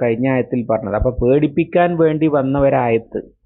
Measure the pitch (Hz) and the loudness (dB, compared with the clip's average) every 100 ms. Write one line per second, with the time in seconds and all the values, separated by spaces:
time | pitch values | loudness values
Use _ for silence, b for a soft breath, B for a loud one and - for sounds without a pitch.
0 | 120 113 135 131 120 123 113 110 98 107 | 0 0 0 0 -2 -4 -2 -4 -2 -2
1 | 127 120 123 143 151 170 160 175 175 165 | -2 0 2 2 2 -2 -2 0 0 2
2 | 160 151 156 143 135 143 139 135 120 113 | 2 2 0 0 0 0 2 2 0 -2
3 | - - - _ | -2 -12 -12 _